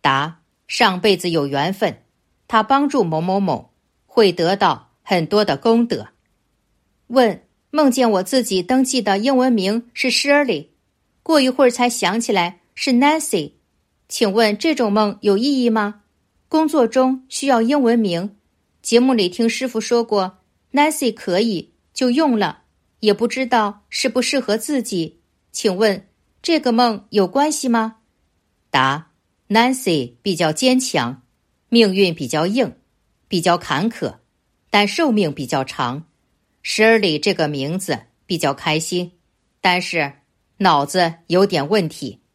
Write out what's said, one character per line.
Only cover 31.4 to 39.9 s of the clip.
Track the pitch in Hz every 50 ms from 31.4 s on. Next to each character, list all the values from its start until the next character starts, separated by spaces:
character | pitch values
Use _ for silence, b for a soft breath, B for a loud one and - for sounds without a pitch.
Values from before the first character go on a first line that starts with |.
| _ _ _ _ _ _
命 | - 233 226 202 185
运 | 196 196 180 165
比 | - 139
较 | 117 - 151 160 185
硬， | 208 262 247 156 - _ _ _ _ _ _ _ _ _ _ _
比 | - 175
较 | 160 180 170
坎 | 170 - - 147 135 202 226
坷， | 226 - - 123 - _ _ _ _ _ _ _ _ _ _ _
但 | - 202 208 202
寿 | - - 339 294 226
命 | 208 190 156 139
比 | - 135
较 | 120 - 139 135
长。 | - - - 135 120 127 147 165 _ _ _ _ _ _ _ _ _ _ _ _
Shirley | - - - 220 220 226 220 208 185 151 151
这 | - 208 185
个 | - 160 147
名 | 147 139 135 143 170 190
字 | 190 - 143 110 - _ _ _ _
比 | _ 180
较 | 165 - 143 135
开 | - - 165 156 160
心， | 160 - 180 180 180 175 _ _ _ _ _ _ _ _ _ _ -
但 | 185 180 180
是 | 180 -